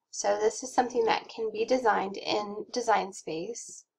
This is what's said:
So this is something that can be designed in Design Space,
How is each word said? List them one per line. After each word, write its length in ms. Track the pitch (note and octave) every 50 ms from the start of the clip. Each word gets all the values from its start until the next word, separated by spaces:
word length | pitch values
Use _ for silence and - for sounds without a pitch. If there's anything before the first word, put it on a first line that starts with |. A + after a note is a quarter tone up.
| _ _ -
So 240 | - - G3+ G#3 G#3
this 240 | G#3+ A4 - - -
is 120 | B3+ -
something 320 | - B3+ A#3+ - A#3+ A3+
that 240 | A3 - - - -
can 200 | - - A3+ A3
be 140 | G#3 G#3 A3+
designed 540 | A3+ B3+ B3+ B3+ A3 G3+ F#3+ F#3+ G3 - -
in 480 | - - - G#3+ G#3 G3+ G3+ G#3 - -
Design 440 | - B3 A3+ A3+ G#3 F#3+ F#3 G3 F#3+
Space, 720 | - - - D#3 D#3+ F3 G#3+ A#3+ - - - - - - _ _